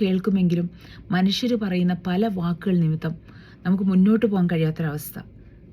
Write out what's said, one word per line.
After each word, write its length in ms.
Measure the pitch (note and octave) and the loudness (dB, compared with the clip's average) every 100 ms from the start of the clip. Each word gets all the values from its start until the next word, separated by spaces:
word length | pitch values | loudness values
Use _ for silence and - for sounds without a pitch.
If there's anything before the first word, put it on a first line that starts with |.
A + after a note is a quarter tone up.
കേൾക്കുമെങ്കിലും 680 | G3 F#3 G#3 F#3+ F3+ F3 F3 - - - - | 0 0 0 2 2 0 -2 -8 -20 -18 -4
മനുഷ്യർ 460 | F3+ F#3+ G3+ B3 A#3+ | 0 0 0 -2 -2
പറയുന്ന 400 | G#3 F3+ F3+ F3 F#3 | -2 0 0 -2 -2
പല 200 | F3+ A3+ | -2 -2
വാക്കുകൾ 500 | F#3 E3+ E3+ G3+ F3+ | -2 -4 -4 0 0
നിമിത്തം 360 | D#3+ D#3+ D#3+ E3 - - - - F3+ | 0 -2 -6 -8 -14 -20 -20 -8 -2
നമുക്ക് 180 | F#3+ | 0
മുന്നോട്ട് 420 | G3 F#3 G3 A3 A3+ | 2 4 4 4 2
പോകാൻ 200 | G3+ F3 | 2 0
കഴിയാത്തൊരവസ്ഥ. 720 | E3+ D#3 D#3+ D#3+ D3 - - - - - - - | 0 -2 -2 -6 -6 -10 -14 -18 -20 -20 -20 -20